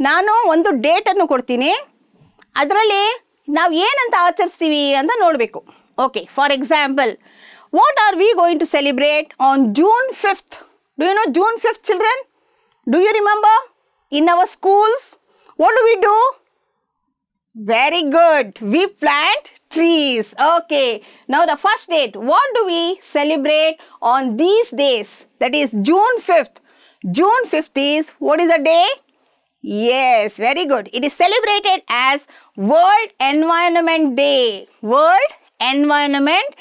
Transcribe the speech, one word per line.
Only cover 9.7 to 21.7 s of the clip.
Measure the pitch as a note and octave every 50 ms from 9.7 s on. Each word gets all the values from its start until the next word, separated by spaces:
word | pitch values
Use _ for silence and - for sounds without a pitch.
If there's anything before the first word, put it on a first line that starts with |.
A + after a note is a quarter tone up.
| G3+ B3 D#4+ G4+ A4 A#4+ C5 C5 - - -
fifth? | G4+ F#4+ - - _ - - - _ _ _ _ _ _ -
Do | D4
you | F4+ G4
know | G#4 A4+ F#4 A#3+
June | E4+ F#4+ A4 A#4 -
fifth, | - A4+ A4+ - _
children? | - G#4+ F4+ E4+ A4 B4+ C5 C5 - _ _ _ _ _ _ _ _ _ _ _ -
Do | A#3 E4
you | F#4 G#4+ G#4+
remember? | G#4+ G#4 G4+ G#4 G#4+ G#4+ G#4 A4 A4+ C5 - _ _ _ _ _ _ _ _
In | - D4 D#4 E4+
our | F4 F4 F#4
schools, | - - - - F#4 G4 G4+ G#4 A4 A#4 C5+ - - - _ _ _ _ _ _ _ -
what | _ D4+ F#4 A4
do | B4+ A#4+
we | A4+ A#4 F#4+
do? | F#4 G#4 G#4 A4 A#4 C5+ C5+ - _ _ _ _ _ _ _ _ _ _ _ _ _ _ _ _ _ _ _ _ _ _ _
Very | A3 G#3+ G3+ C4 A3+ B3+ D4+ D#4 F4+ D#4+ C#4+
good. | C4+ E4 E4+ E4+ D#4 D4 B3+ G3+ - -
We | A3+ G3+ G#3 D#4+ F#4+
plant | G4 - _ D4+ D4+ C#4+ C#4+ D4+ F4+ G#4+ D5 C#5+ - _ _ _ _
trees. | - D#4+ E4 E4+ E4+ D#4+ D4 C#4 B3+ A3+ G#3+ - - -
Okay. | C4 D4+ E4+ E4+ E4 E4+ D#4 C#4+ C4+ B3 A3+ G#3 - - - _ _ _
Now | B3+ D4 F4
the | D#4+ D4
first | C#4+ - F#4+